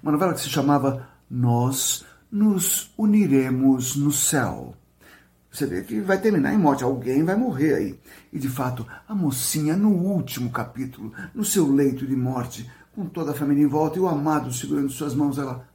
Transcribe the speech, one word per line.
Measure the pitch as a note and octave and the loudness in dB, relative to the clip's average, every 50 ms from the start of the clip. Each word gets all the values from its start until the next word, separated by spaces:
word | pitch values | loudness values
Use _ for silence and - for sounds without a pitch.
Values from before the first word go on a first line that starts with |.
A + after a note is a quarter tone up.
Uma | - D3 D3 | -2 0 0
novela | D3 F#3+ F#3 D#3+ | 2 2 0 0
que | - | -2
se | - C#3+ | -6 -4
chamava | - D#3 C3 C#3 C#3+ C#3+ B2+ C#3 B2+ B2 - - - _ _ _ | -2 0 2 4 4 4 4 2 -2 -2 -8 -14 -20 _ _ _
Nós | B2+ B2 B2 A#2+ A#2+ A#2+ A#2+ B2+ C3+ - - - - - - - - _ _ _ | -4 0 2 4 4 4 2 0 0 -2 -2 -2 -4 -6 -8 -16 -20 _ _ _
Nos | - G3+ G#3 G#3+ G#3 F#3 E3 - - - - - _ - | -2 2 2 4 4 2 0 0 -2 -2 -4 -8 _ -2
Uniremos | G#3+ G#3 G#3 G#3+ G3+ D#3 C3+ C3+ C3 C3 C3 B2+ C3 C3+ C3+ B2+ B2 B2 - C#3+ | 2 4 4 4 4 6 4 4 4 2 0 2 4 4 4 4 0 -4 -2 0
no | C#3+ D3 | 0 0
Céu. | C#3+ - - - - D3 B2 F#2+ C#2 G#1+ B1+ B1 - - _ _ _ _ - - - - _ _ _ _ _ _ | 0 0 0 0 0 0 0 0 -4 -6 -10 -14 -16 -20 _ _ _ _ -20 -20 -20 -20 _ _ _ _ _ _
Você | - - C#3+ | -8 -6 -4
vê | - - - F#3 | -4 -4 -4 -6
que | - - G#3+ | -4 -6 -6
vai | G3+ F#3 F#3+ F#3+ | 0 0 0 2
terminar | F#3+ A3 G#3 E3+ C3+ C#3 - | 2 2 2 2 2 2 2
em | G#3+ | 2
morte, | F3+ D3 C#3 C3+ C3 | 4 2 2 2 0
alguém | B2 C#3 B2 B2 B2 C3 C#3 D#3+ | -2 -2 -2 -4 0 0 2 2
vai | E3 F#3+ | 2 2
morrer | G#3+ B3 B3+ E3 C3 D3 D#3 C#3 | 0 0 -2 0 0 0 0 0
aí. | - G#2 F#2+ - - _ - - - - _ | 0 -2 -4 -6 -12 _ -20 -20 -20 -20 _
E, | - D#3 | -10 -6
de | C3 C3+ | -6 -6
fato, | B2+ B2+ C3+ B2+ B2 B2 A2+ - - - - _ | -4 -4 -4 -4 -4 -6 -10 -12 -14 -20 -14 _
a | A3 | -4
mocinha, | G3+ F3+ D3 B2+ B2 - - - D#3 D3+ D3+ D#3+ | -2 0 0 0 -2 -4 -2 -2 0 0 0 2
no | F#3+ G#3 G#3+ | 2 4 4
último | G#3 F3 F3 F#3+ G3+ F3 - - - - B2 A#2+ | 4 4 2 0 0 -2 -2 -4 -6 -6 -6 -4
capítulo, | A#2+ - A2+ - - B2 C3+ C3+ B2+ - G#2+ A2 - - - - - | -4 -4 -6 -6 -8 -10 -10 -10 -10 -12 -14 -14 -12 -14 -16 -14 -6
no | - G#3 | -6 -4
seu | - - G3 E3 C#3 | 0 2 2 4 4
leito | C#3 C#3 C#3+ C3+ B2 B2 B2+ | 4 4 4 2 0 -2 -4
de | C3 C3+ | -4 -2
morte, | C3 B2 B2+ C3 B2+ B2 B2 - - A2+ - - - - _ _ | -2 -2 -2 -2 -4 -6 -8 -8 -14 -16 -16 -18 -20 -20 _ _
com | - G3 | -10 -10
toda | D#3+ - F3 D#3+ D3 | -8 -6 -6 -6 -4
a | D3+ | -4
família | - D3 C#3 D3 C#3+ D3 | -4 0 2 4 4 4
em | C#3+ | 4
volta | B2+ D3+ D#3 D#3 D#3 F#3 | 4 2 0 0 0 0
e | |
o | F#3 F#3 | 0 0
amado | E3 D3 C#3+ D#3 D#3 D3 C3 B2+ A#2+ | 0 0 0 0 0 0 -2 -4 -6
segurando | - - C#3+ D3 C#3+ C#3 C#3 | -6 -4 -2 -2 0 0 -2
suas | B2+ - D#3 D3 B2 | -4 -4 -6 -2 0
mãos, | C3+ D3 D3 C3+ C3+ | 0 0 0 0 -2
ela | C#3+ C3+ B2 B2 - - _ | -4 -6 -6 -10 -12 -18 _